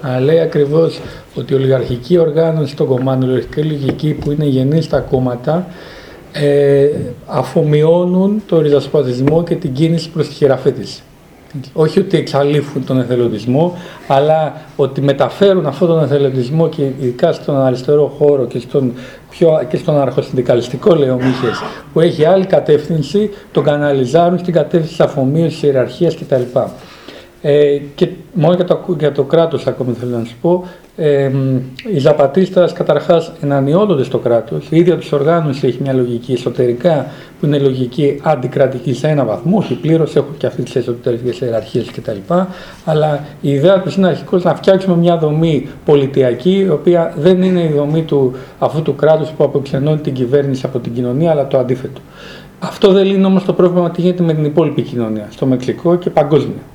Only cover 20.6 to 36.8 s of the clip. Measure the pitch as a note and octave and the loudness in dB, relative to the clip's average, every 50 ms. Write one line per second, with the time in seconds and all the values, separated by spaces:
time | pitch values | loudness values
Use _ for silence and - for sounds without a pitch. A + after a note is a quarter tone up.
20.6 | A2+ - - - - G#3+ E3+ D#3+ C#3 B2+ B2+ B2+ B2+ C3 B2+ - B2+ A2+ G#2 - | 0 -4 -8 0 2 2 4 4 2 0 0 0 0 0 0 0 -2 -4 -4 -4
21.6 | - - - - - - - D#3+ E3 F3 - - D3+ E3 F#3+ F#3+ F#3 F#3 F3 D3 | -8 -10 -12 -14 -18 -4 0 2 2 2 2 2 2 4 4 2 2 2 0 0
22.6 | C3+ - D3+ D3 - - E3+ D#3 C3+ - - G3+ G#3+ G3+ - - - - - E3 | 4 2 2 2 2 -2 -2 -2 -2 0 0 0 0 0 -4 -10 -20 -4 -2 0
23.6 | C#3+ D3+ D3 D3 D3 D3 C#3 C3+ C3 A#2+ D3 E3 E3+ F3 F#3 F3 F3+ F3+ D#3+ D#3+ | 2 2 0 2 2 0 2 0 0 2 2 4 4 4 2 0 -2 0 0 0
24.6 | C#3+ - - E3+ D#3 D#3 - - E3 - - C#3+ C3 C3 D3 E3 E3 D3+ - - | 0 2 0 -2 -2 -2 0 0 0 0 2 -2 0 0 2 2 0 0 -2 0
25.6 | - C#3+ C3+ C3 B2 A#2+ - - F3 D#3+ D#3 - - - D3 B2+ B2 A#2+ - C3+ | 0 2 2 2 0 -2 -2 0 0 0 0 -4 -4 -2 0 0 0 0 -2 -2
26.6 | A2+ F#2 - - - - - - - - - - - - - - - D3+ C#3+ D3 | -2 -2 -8 -16 -20 -20 -20 -20 -20 -20 -20 -20 -20 -20 -20 -6 0 2 4 4
27.6 | D3 C#3+ C#3+ C#3+ D3 C#3+ - - F#3 - - - - - - F3+ D3 E3 F3+ F3+ | 4 4 2 0 -4 -10 -2 -2 -2 -2 -2 -12 -18 -8 -2 2 2 4 4 2
28.6 | F3 - E3 - - - F3+ C#3+ D#3 C#3+ C#3+ - C3 - - E3 E3 D#3+ C#3+ B2 | 2 0 0 -2 0 -4 -4 0 0 -2 0 0 0 2 2 2 2 2 -2 -4
29.6 | - C#3 A#2+ - C3 B2+ A#2+ G#2 A#2+ B2 A#2+ A#2 A2+ A#2 - - - E3+ F3 F#3 | -4 -4 -4 -4 -4 -4 -4 -4 -6 -6 -4 -6 -6 -8 -10 -4 0 0 0 0
30.6 | F3+ F3+ - - - - _ - E3 D3 C#3+ C#3 C3+ C3+ C3 C3+ C3+ C3+ C3 C3 | -2 -10 -18 -20 -20 -18 _ -2 0 2 2 2 2 0 0 0 0 0 0 -2
31.6 | C3 C3 - - - A3+ G3+ C#3+ C3 D#3 - - C#3 C3+ - F#3+ F#3+ F#3 - F#3 | -4 -6 -14 -12 -6 -4 -2 2 4 4 4 4 2 2 4 2 0 2 4 2
32.6 | F3 - - - F3 - D3+ C#3+ - - E3+ E3 D#3+ - - - - C#3+ C#3 C#3 | 2 2 0 -2 -2 0 0 0 2 2 2 2 2 -4 -10 -6 -2 0 0 0
33.6 | C3+ C#3 D3+ F#3 G#3+ G#3 E3+ C3+ B2 - - A#2 - A#2+ A#2+ A#2 A2 - D#2+ D2+ | 2 2 2 2 2 2 2 0 0 -2 -2 -2 0 2 0 0 0 -2 -8 -8
34.6 | - - D#3+ E3 F3 F3+ E3 - - - D3+ C#3+ C#3 D#3 E3+ E3+ D#3+ D3 B2 - | -4 0 2 4 4 4 2 0 -2 -2 -2 0 2 2 2 2 0 -2 -2 0
35.6 | - C3 B2 - C#3+ C3+ C3 B2+ B2 A#2+ A#2+ A#2 - - B2+ A#2 - C#3 B2 - | -2 -2 -2 -2 -4 -2 0 0 0 0 -2 -6 -4 -4 -4 -2 -2 -4 0 0
36.6 | B2 A#2+ A#2+ A#2+ | 0 0 0 0